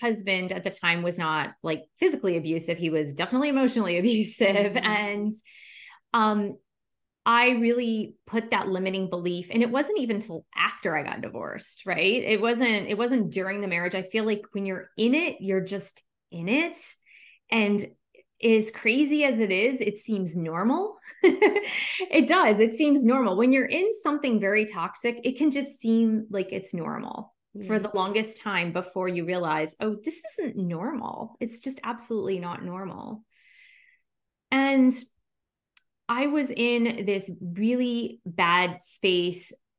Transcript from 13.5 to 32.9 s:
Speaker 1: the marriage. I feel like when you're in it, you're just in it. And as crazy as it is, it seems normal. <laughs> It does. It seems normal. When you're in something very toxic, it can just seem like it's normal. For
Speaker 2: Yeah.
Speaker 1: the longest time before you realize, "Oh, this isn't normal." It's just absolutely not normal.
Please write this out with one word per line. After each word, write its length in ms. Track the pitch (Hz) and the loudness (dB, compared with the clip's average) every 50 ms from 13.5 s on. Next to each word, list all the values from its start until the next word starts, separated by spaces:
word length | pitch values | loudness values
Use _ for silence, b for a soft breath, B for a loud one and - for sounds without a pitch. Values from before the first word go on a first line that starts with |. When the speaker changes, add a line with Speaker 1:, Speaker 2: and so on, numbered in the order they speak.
| 196 202 | -4 -4
Speaker 1:
the 60 | 202 | -4
marriage. 260 | 190 175 170 175 180 185 | -4 -2 -2 -2 -2 -4
I 80 | 190 | -4
feel 220 | 185 190 - 220 214 | -6 -2 -2 -2 0
like 180 | 220 214 208 - - - | 0 -2 -2 -4 -8 -8
when 120 | 202 196 | -6 -6
you're 240 | 190 185 180 - - - | -4 -6 -6 -10 -10 -4
in 160 | - 214 233 262 | 0 2 4 4
it, 240 | 311 349 320 - - | 2 2 -2 -4 -6
you're 240 | 190 190 190 190 170 | -4 -2 -2 -2 -2
just 380 | 185 196 196 196 - - - _ _ _ _ _ - | -4 -6 -8 -8 -10 -16 -20 _ _ _ _ _ -16
in 180 | - 170 165 185 | -12 -8 -4 0
it. 300 | 233 294 339 339 330 - - - - b b b b b b b b b b - | 0 0 0 -2 -6 -10 -16 -16 -18 b b b b b b b b b b -2
And 340 | 226 226 208 208 208 202 202 - - _ _ _ _ - _ _ _ - - | 0 2 2 2 2 0 -2 -6 -12 _ _ _ _ -20 _ _ _ 0 2
as 280 | 226 226 220 214 220 | 4 4 4 4 0
crazy 540 | - - - 226 226 269 302 277 302 294 294 | -6 -4 0 2 2 4 2 2 2 2 2
as 120 | 269 247 | 2 2
it 140 | 220 226 190 | 2 2 2
is, 280 | 185 185 214 254 269 254 | 2 2 2 2 2 0
it 200 | - 208 208 - | -2 -4 -4 -6
seems 360 | - - 220 196 190 170 160 | -6 -4 -2 -2 -2 -2 -2
normal. 640 | 180 165 160 160 170 196 233 269 349 392 427 - - - - | -4 -4 -2 -2 0 2 2 2 0 -2 -4 -8 -12 -20 -20
<laughs> 100 | - - | -4 4
It 1080 | - 370 370 - 415 370 - 415 403 - - - - - - - 381 - - 320 240 | 4 4 6 6 4 4 4 2 -2 -4 -6 -6 -6 -4 -4 -6 -4 2 4 4 4
does. 320 | 226 330 381 339 226 214 202 | 6 6 6 6 6 6 6
It 140 | 220 233 226 | 4 4 4
seems 320 | - 311 294 277 277 247 | 2 4 4 6 6 6
normal. 320 | 226 254 269 247 202 185 | 4 4 4 4 2 4
When 140 | 190 233 254 | 4 4 6
you're 140 | 262 269 240 | 6 4 4
in 260 | - - 330 370 440 453 - | 2 0 0 0 0 0 -2
something 380 | - 302 294 285 285 262 226 208 | -2 -2 -2 0 0 0 0 2
very 260 | 190 190 208 214 214 | 2 2 2 2 0
toxic, 540 | 214 214 180 165 - - - - 240 233 233 - | 0 -2 -6 -6 -6 -6 -4 -4 -4 -4 -2 -4
it 140 | 262 254 | -4 -2
can 140 | - 302 302 | 2 0 2
just 280 | 269 277 269 277 - - | 2 0 -4 -6 -8 -4
seem 460 | - 226 226 226 226 220 220 214 214 - | 0 2 4 4 4 4 2 0 -2 -4
like 200 | 196 196 185 190 | -4 -4 -4 -4
it's 220 | - 190 185 - - | -6 -8 -8 -6 -8
normal. 600 | 170 160 151 151 - 52 - - - - - _ _ _ _ - 208 202 | -6 -6 -6 -6 -8 -8 -10 -10 -12 -14 -14 _ _ _ _ -16 -12 -6
For 100 | 190 220 | -2 -2
Speaker 2:
Yeah. 20 | 208 | -2
Speaker 1:
the 120 | 190 208 208 | -2 -2 -2
longest 440 | 196 185 190 202 214 220 220 - | -2 0 0 0 0 0 -2 -6
time 340 | - - 214 196 180 175 170 | -8 -6 -2 -2 -2 -2 -2
before 360 | 165 185 180 - - 185 185 | -2 -4 -6 -6 -4 -4 -2
you 180 | 185 180 175 165 | -2 -2 -2 -2
realize, 500 | 170 180 180 175 160 151 156 156 160 - - | -2 -2 -2 0 0 0 0 -2 -4 -4 -4
"Oh, 180 | - 214 208 208 208 | -4 -4 -4 -4 -6
this 160 | 320 320 - - 622 - - | -10 -10 -10 -14 -14 -8 -6
isn't 160 | 359 240 175 | -6 -6 -4
normal." 800 | - 185 175 170 160 185 262 330 247 - - - - - 226 - - | -4 -4 -4 -4 -4 -6 -6 -6 -6 -8 -8 -10 -10 -12 -12 -10 -10
It's 200 | 240 226 - - | -10 -10 -10 -10
just 200 | - 269 262 - - | -10 -10 -10 -10 -8
absolutely 560 | 226 233 226 - - 233 214 175 185 196 180 | -10 -8 -8 -8 -6 -6 -4 -4 -4 -4 -4
not 240 | 175 175 175 - - | -6 -8 -10 -10 -10
normal. 600 | 180 175 185 196 175 | -10 -10 -10 -10 -10